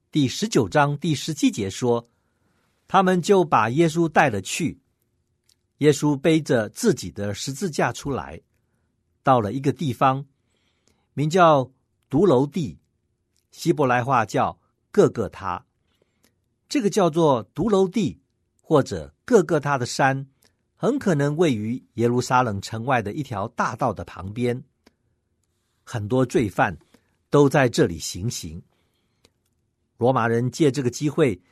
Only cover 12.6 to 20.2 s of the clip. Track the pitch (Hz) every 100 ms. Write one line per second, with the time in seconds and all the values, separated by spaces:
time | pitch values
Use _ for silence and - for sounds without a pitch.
12.6 | 117 71 _ _ _ _ _ _ _ -
13.6 | 165 165 135 123 120 123 107 139 95 -
14.6 | _ _ _ 208 156 123 92 - 95 90
15.6 | _ _ _ _ _ _ _ _ _ _
16.6 | _ 285 202 214 175 156 160 123 - -
17.6 | 214 190 190 226 147 - _ _ _ _
18.6 | - 151 - 92 73 _ - 233 156 156
19.6 | 143 139 123 - 135 135